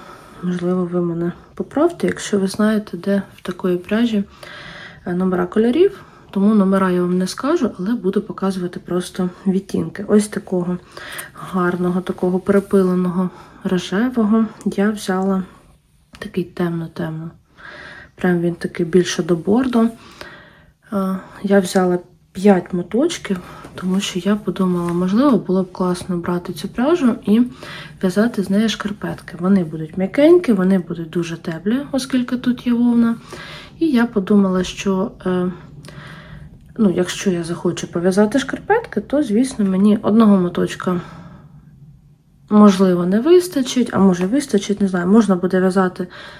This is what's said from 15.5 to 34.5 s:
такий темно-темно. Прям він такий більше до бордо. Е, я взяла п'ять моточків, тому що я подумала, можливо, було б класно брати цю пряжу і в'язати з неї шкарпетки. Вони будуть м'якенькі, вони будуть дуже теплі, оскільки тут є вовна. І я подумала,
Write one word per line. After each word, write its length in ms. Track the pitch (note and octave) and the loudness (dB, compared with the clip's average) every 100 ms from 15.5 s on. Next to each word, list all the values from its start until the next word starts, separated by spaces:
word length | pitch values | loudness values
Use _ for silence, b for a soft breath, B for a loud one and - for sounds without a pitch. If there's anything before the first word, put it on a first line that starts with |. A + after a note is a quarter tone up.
| b b _ _ _ _ - | b b _ _ _ _ -14
такий 240 | - - | -10 -6
темно-темно. 880 | E3+ - E3+ E3+ E3 - E3+ D#3+ E3 - _ B B B B B B - | -6 -4 -4 -4 -8 -8 -8 -8 -12 -16 _ B B B B B B -4
Прям 240 | F3+ F3 | 0 2
він 160 | F3 E3+ | 0 -2
такий 300 | F3+ - E3+ | -6 -4 2
більше 380 | F3+ F3 - | 2 2 -2
до 120 | E3 E3+ | -2 -2
бордо. 520 | F3 A3+ C4 A#3 A3+ - B B B B B B B B - | 2 0 2 2 0 -2 B B B B B B B B -8
Е, 240 | G3+ F#3+ F#3 B B | -4 -4 -4 B B
я 160 | F#3+ G3+ | 2 2
взяла 400 | F3+ G3 F3+ F3+ - _ _ | 4 0 2 0 -4 _ _
п'ять 420 | F#3+ G3+ F#3 E3+ | 0 4 4 2
моточків, 640 | F3 F3 A3 E4 - - F#3 B B B - | -6 -2 0 0 -2 -6 -6 B B B -10
тому 240 | F#3 F#3+ | -2 -2
що 200 | G3+ F#3 | -2 -4
я 160 | F#3+ G#3 | -2 -2
подумала, 580 | G#3 F3+ F#3 F3 F3 | -2 -2 0 0 -2
можливо, 440 | E3+ F#3 G#3 C#4+ G#3+ | 0 0 2 4 2
було 260 | E3 F#3 | 2 -2
б 80 | F#3 | -2
класно 460 | - F3+ F3+ - F3 | -2 -2 -2 -4 -6
брати 360 | E3+ F3 F3 | -2 -4 -4
цю 140 | F3 F#3+ | -10 -10
пряжу 480 | - C4 F4 B3+ - - | -2 0 2 2 0 2
і 160 | G#3+ B3 B B B B B | 2 2 B B B B B
в'язати 420 | F#3+ G3+ A#3 A#3 | -2 2 0 0
з 60 | F#3 | 0
неї 200 | G3 A3+ | 2 0
шкарпетки. 680 | - G#3 G#3 F3 E3+ - E3 | -2 -6 -8 -8 -10 -12 -6
Вони 240 | F3+ G3 | 2 2
будуть 340 | D#3+ D#3 D#3 F3 | 2 -6 -8 -4
м'якенькі, 560 | F#3+ - D4+ F4 F4 | -4 4 6 6 4
вони 260 | G3+ F#3 F#3+ | 2 4 2
будуть 300 | E3+ E3 E3 | 0 -8 -6
дуже 280 | F3 E3 E3 | -6 -6 -6
теплі, 420 | - D#3+ F#3 B3+ C#4+ | -8 -6 -2 -4 -2
оскільки 460 | C4+ B3+ B3+ B3 B3 | -6 -2 -4 -2 -4
тут 300 | B3 B3 B3+ | -2 -2 0
є 60 | |
вовна. 420 | A#3 A#3+ A#3 A#3 A#3 B B B B B B | 2 4 4 2 0 B B B B B B
І 80 | D#4+ | 0
я 180 | B3 A#3 | 2 2
подумала, 580 | G#3+ F#3 G#3 F#3+ | 0 2 4 4